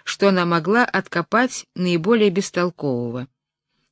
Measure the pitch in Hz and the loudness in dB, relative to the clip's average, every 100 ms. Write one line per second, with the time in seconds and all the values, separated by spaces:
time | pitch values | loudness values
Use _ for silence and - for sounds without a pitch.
0 | - - 196 185 175 170 160 226 247 190 | -12 0 2 2 2 0 2 2 2 -2
1 | - 175 165 220 254 - - - 180 170 | -4 -6 -2 0 0 -4 -12 -4 0 0
2 | 175 233 208 180 190 180 175 - 143 123 | 2 4 4 2 -4 -4 -4 -4 -4 -4
3 | 120 123 131 _ _ _ _ _ _ | -4 -8 -12 _ _ _ _ _ _